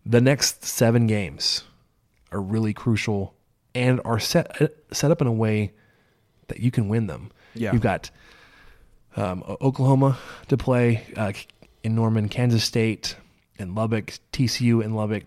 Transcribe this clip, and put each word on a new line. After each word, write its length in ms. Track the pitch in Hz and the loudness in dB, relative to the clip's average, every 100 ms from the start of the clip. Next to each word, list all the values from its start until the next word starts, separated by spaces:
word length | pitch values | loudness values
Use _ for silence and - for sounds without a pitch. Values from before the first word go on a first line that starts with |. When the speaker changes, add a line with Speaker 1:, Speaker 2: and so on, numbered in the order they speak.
| - | 2
Speaker 1:
the 140 | 117 | 4
next 420 | 127 143 - - - | 4 2 -2 -4 -10
seven 420 | - 113 120 113 | 0 2 4 2
games 560 | 104 90 - - - - _ _ _ _ _ _ | 0 -4 -6 -4 -4 -8 _ _ _ _ _ _
are 80 | 104 | -8
really 320 | 95 110 110 | -4 -2 -2
crucial 600 | 104 117 107 - 101 98 - _ _ _ | -2 0 0 0 -2 -4 -10 _ _ _
and 280 | 123 127 127 | 0 2 2
are 160 | - 110 | 0 -2
set, 420 | - 170 - - | 2 0 0 0
uh, 60 | 151 - _ | -2 -2 _
set 180 | - 143 | -2 0
up 100 | 165 | 2
in 60 | 131 | 2
a 40 | |
way 400 | 113 110 107 101 - _ _ _ _ _ _ - | 2 2 2 -2 -6 _ _ _ _ _ _ -14
that 100 | - | -2
you 100 | 123 | 0
can 200 | 123 101 | 0 0
win 180 | 113 104 | 0 -2
them. 240 | 69 110 - _ | -6 -14 -20 _
Speaker 2:
Yeah. 180 | - 107 | -8 0
Speaker 1:
You've 100 | 117 | 2
got, 300 | 110 87 - - - - - - - - _ _ _ - | 2 0 -4 -20 -20 -20 -20 -20 -20 -20 _ _ _ -4
um, 260 | 101 92 - | -4 -4 -8
O-, 100 | 101 | -4
Oklahoma 560 | 135 131 131 135 139 127 - - - | -4 0 2 4 4 0 -8 -20 -2
to 80 | 127 | -2
play, 480 | - 127 120 110 - - | 2 2 2 0 -4 -6
uh, 160 | 104 101 - _ - _ | -6 -6 -14 _ -20 _
in 120 | 110 113 | -2 0
Norman, 320 | 113 110 107 | 2 0 0
Kansas 340 | - 123 113 - | 0 2 2 0
State 500 | 120 113 104 - - _ _ _ - | 0 0 -2 -8 -12 _ _ _ -14
in 160 | 92 | -8
Lubbock, 380 | 101 110 113 98 - _ | -4 -2 -2 -4 -14 _
T 140 | - 120 | -2 -2
C 180 | - 120 | 2 2
U 160 | 113 | 2
in 120 | 107 110 | 2 -2
Lubbock, 280 | 107 107 | -2 -4